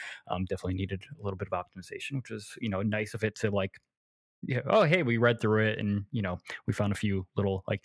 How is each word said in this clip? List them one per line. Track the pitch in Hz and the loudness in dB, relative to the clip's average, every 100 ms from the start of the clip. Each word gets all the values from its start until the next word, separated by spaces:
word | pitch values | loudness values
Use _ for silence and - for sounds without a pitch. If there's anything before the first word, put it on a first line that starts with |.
| - - - | -14 -14 -6
um, | 90 95 | -4 -2
definitely | 95 92 95 | -2 -2 -2
needed | 95 95 - - | -2 -6 -10 -8
a | |
little | 101 95 | -8 -6
bit | 95 | -4
of | 90 - | -6 -6
optimization, | 92 87 - - 139 | -12 -12 -12 -6 -6
which | - | -6
was, | 110 107 - | -10 -10 -6
you | 113 | -2
know, | 95 | 0
nice | 104 107 107 | 0 0 -2
of | 113 110 | -2 -4
it | - | 0
to, | 107 | 0
like, | 98 98 - _ _ _ _ _ _ | 0 -2 -6 _ _ _ _ _ _
yeah, | - 123 127 | -4 -4 4
"Oh, | 220 | 4
hey, | 160 180 | 6 4
we | 131 117 | 4 6
read | 120 117 | 6 6
through | 110 107 110 | 4 4 4
it, | 107 | 2
and, | 104 101 98 | 0 -2 -2
you | - | -4
know, | 95 90 - - - | -2 -4 -8 -8 -4
we | |
found | 107 104 | 0 0
a | 101 | 2
few | 104 95 92 - | 0 0 -2 0
little, | 101 95 - | 0 0 -2
like, | 101 | -4